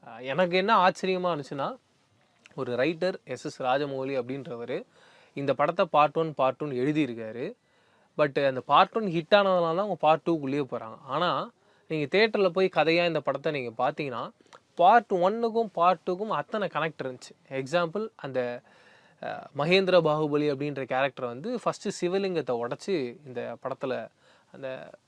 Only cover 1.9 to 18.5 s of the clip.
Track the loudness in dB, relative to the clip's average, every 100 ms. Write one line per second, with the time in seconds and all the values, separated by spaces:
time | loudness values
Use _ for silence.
1.9 | _ _ _ _ _ -18 -8 -6 0 0
2.9 | 2 -2 -4 -8 -10 -10 -6 0 0 0
3.9 | -4 -4 -4 -4 -6 -8 -10 -6 -8 -8
4.9 | _ -20 _ _ -6 -2 2 0 2 2
5.9 | 4 4 2 -2 2 0 0 -4 -2 0
6.9 | 0 0 -2 -10 -8 -10 -10 _ _ _
7.9 | _ _ -2 0 2 0 0 2 4 4
8.9 | 2 -2 -4 4 4 6 2 2 0 -2
9.9 | 0 4 4 2 -2 0 -2 -2 -6 -10
10.9 | -16 -6 -2 0 0 -4 _ _ _ _
11.9 | -6 0 2 2 4 2 2 0 2 2
12.9 | 4 2 0 -2 -4 -2 -4 -6 -2 -2
13.9 | -2 -6 -6 -10 -12 _ -20 _ 4 8
14.9 | 8 6 2 2 2 -2 -2 -2 2 2
15.9 | 2 -2 -6 -2 -4 -4 -4 -4 -2 -4
16.9 | -4 -10 -10 -16 -20 _ -8 -2 -2 -2
17.9 | -4 -8 -10 -6 -4 -2